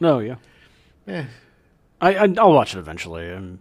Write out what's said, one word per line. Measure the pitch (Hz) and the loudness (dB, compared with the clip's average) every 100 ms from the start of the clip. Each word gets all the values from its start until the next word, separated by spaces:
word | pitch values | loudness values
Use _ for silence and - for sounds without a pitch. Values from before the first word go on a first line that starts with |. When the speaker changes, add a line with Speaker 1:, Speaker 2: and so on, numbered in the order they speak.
Speaker 1:
Oh, | 170 135 | 0 2
yeah. | 110 127 _ _ _ _ _ _ - | -2 -10 _ _ _ _ _ _ -14
Speaker 2:
Eh. | 180 131 - _ _ _ _ _ _ | -12 -12 -16 _ _ _ _ _ _
Speaker 1:
I, | 175 196 | 0 2
I, | 208 185 | 2 4
I'll | 208 | 6
watch | 147 107 | 6 4
it | 95 | -4
eventually. | 78 78 90 82 85 | -12 -12 -12 -12 -12
And | 92 95 90 | -12 -14 -16